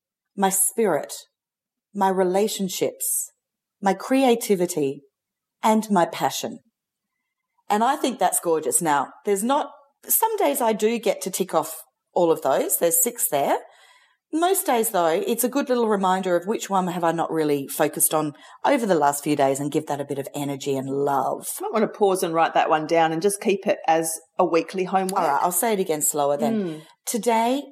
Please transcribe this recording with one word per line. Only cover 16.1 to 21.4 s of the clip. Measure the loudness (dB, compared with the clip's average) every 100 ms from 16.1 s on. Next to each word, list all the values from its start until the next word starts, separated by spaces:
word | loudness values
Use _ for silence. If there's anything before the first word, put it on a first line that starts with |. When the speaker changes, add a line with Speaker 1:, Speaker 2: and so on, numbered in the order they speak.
| 0 0 0
Speaker 1:
of | 0
which | -6 -2
one | -2 -2
have | 0
I | 0
not | 0 -2
really | 0 0 0 -2
focused | -2 -2 0 0
on | 0 -2 -6 -20 -4
over | 0 0 2
the |
last | 4 4 0
few | -2
days | 2 2 2
and | 0
give | -2 -2
that | -6
a |
bit | -4 -6
of | -8 -6
energy | -6 -6 -4 -4
and | -2
love. | -2 0 0 0 -4